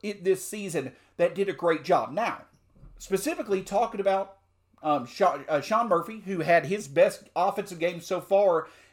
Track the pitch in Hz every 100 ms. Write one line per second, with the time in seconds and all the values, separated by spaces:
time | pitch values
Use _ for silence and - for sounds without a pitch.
0 | 208 202 175 185 - 214 196 156 131 -
1 | _ - 175 175 196 156 175 156 139 156
2 | 110 - - - - _ _ _ - -
3 | - 190 294 349 208 190 - 202 220 208
4 | 196 196 196 - _ _ _ _ 151 147
5 | 120 - 185 143 135 147 - 220 233 170
6 | 165 220 180 180 156 170 147 208 139 139
7 | 196 - - 165 190 202 - 170 170 175
8 | - 180 - 196 202 160 - - _